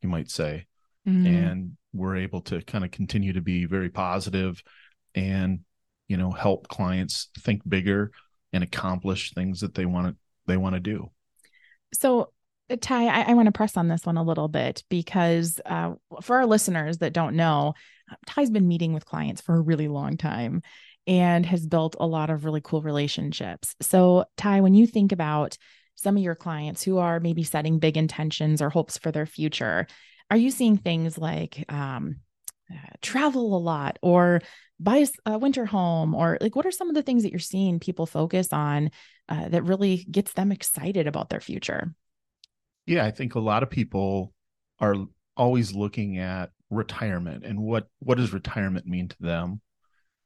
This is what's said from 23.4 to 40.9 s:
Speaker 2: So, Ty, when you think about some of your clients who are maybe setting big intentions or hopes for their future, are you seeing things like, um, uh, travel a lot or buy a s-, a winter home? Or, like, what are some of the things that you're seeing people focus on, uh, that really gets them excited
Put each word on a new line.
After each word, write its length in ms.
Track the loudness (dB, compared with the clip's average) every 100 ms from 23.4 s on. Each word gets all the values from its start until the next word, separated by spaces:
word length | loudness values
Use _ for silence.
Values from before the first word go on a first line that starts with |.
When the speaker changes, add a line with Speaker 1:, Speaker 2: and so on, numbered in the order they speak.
| -8 -8 -12 -8
Speaker 2:
So, 420 | 2 6 8 6 2 -4
Ty, 240 | 2 6
when 100 | 8
you 140 | 8 8
think 260 | 6 2
about 460 | 2 0 0 -2 -6 _ _ _ _
some 200 | 0 2
of 60 |
your 120 | 0
clients 480 | -2 -6 -6 -6 -4
who 140 | 0 0
are 240 | 2 0
maybe 240 | 0 -2
setting 340 | -2 -2 0 2
big 200 | 2 2
intentions 640 | 0 0 -4 0 0 2
or 80 | 2
hopes 260 | 0 -2 -4
for 160 | -4
their 140 | -2 -4
future, 600 | -4 -4 -2 -2 -2 -2 -10 -20 _ _
are 80 | 2
you 120 | 2
seeing 280 | 2 4 4
things 400 | 2 0 -2 -4
like, 520 | -4 -4 -6 -8 -8
um, 460 | -6 -6 -6 -8 -10 -14 _ -20 -20 _
uh, 220 | -18 -18 -12
travel 520 | -4 0 2 2 0
a 60 | 0
lot 380 | 0 0 -2 0
or 400 | 4 6 6 4 0 -14 _ _
buy 160 | 2 4
a 60 |
s-, 100 | 4 0 -4
a 100 | 0
winter 300 | 0 0 0
home? 480 | 0 2 2 0
Or, 240 | 2 2 2
like, 160 | 0 0
what 80 |
are 60 | -2
some 180 | -4 -2
of 60 |
the 80 | -2
things 200 | 2 2
that 80 | 2
you're 80 | -4
seeing 400 | -6 -2 0 0
people 280 | -2 -4 -4
focus 440 | -2 0 0 0
on, 400 | -2 0 0 -2 -6 -20 _ -8
uh, 220 | -8 -2
that 140 | -2
really 420 | 0 2 2 0 -2
gets 220 | -2 -2
them 180 | -2 -2
excited 560 | -2 -4 -4 -2